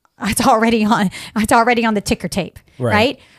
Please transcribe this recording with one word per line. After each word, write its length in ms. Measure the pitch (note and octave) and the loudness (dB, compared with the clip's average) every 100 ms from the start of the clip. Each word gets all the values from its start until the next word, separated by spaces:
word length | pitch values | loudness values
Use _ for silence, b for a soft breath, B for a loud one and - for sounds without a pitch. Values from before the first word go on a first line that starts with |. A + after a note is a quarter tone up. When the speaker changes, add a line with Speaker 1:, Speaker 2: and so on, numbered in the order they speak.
| _ - | _ -10
Speaker 1:
it's 240 | G#3 - C4 | -6 0 2
already 380 | A3 A3+ A#3 | 2 2 2
on, 260 | G#3+ A3 F3+ B B | 0 0 0 B B
it's 180 | A3 G#3+ | -4 2
already 320 | B3 A3+ A#3 | 2 4 2
on 100 | A3+ | 0
the 60 | G#3 | -2
ticker 280 | - A3 F3+ | -2 -6 -4
tape, 300 | - E3 - _ - | -6 -8 -12 _ -6
Speaker 2:
Right. 140 | A#2+ | 0
Speaker 1:
right? 280 | G#3 B3+ C4 b | 2 0 -2 b